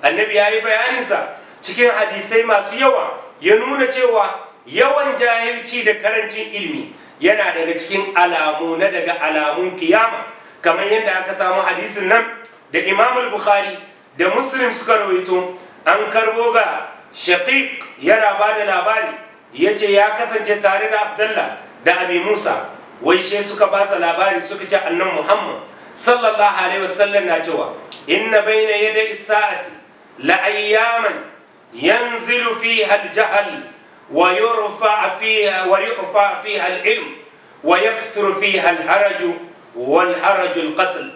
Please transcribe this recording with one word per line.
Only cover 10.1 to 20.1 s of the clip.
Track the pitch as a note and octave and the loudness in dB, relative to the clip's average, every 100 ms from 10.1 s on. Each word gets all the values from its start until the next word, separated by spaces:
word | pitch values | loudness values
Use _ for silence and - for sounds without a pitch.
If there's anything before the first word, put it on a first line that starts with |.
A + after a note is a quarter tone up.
| - - - - - | -2 -12 -16 -20 -4
kamar | E3+ F3+ G3+ | 0 0 0
yadda | A3 G#3 F#3 | 0 0 -2
aka | F#3 | -4
samu | G3 F#3 F#3+ | -2 0 0
hadisin | F#3+ F3 G#3+ G3+ F#3 | 0 -2 -6 -6 2
nan | - - - - - - | 2 2 -10 -18 -20 -6
da | D#3+ | -4
Imam | F#3 G3 A#3 B3+ | -2 2 2 2
Al-Bukhari | A#3+ G#3 G#3 G3+ G3 - - - _ C3 | -2 -4 2 2 0 -8 -16 -20 _ -2
da | F3+ A#3 | 0 0
Muslim | C4+ C4+ B3 | -2 -2 -2
suka | A3+ - A3 G3+ | -2 0 0 2
rawaito. | F#3 F#3 F3+ F3+ F3+ - - - | -2 0 -2 -2 -10 -18 -6 2
An | F#3+ G#3+ | 2 2
karbo | A3 A3 A3+ A#3 | 0 0 0 2
ga | A3+ G3+ - - - - | 4 2 -2 -8 -16 -20
Shaqiq, | - - F3+ - C4+ C4+ - - - | -10 0 0 2 0 0 -8 -14 -6
yana | D3+ A3 G#3+ G3 | 2 4 4 2
ba | G#3 G#3+ | 0 0
da | G3+ | 0
labari, | F#3+ G3 A3 - - - - - | 0 0 0 -2 -8 -16 -20 -20
ya | B2+ F3+ G#3 | 0 0 2
ce | G#3 | 4
ya | G3+ G#3 | 4 4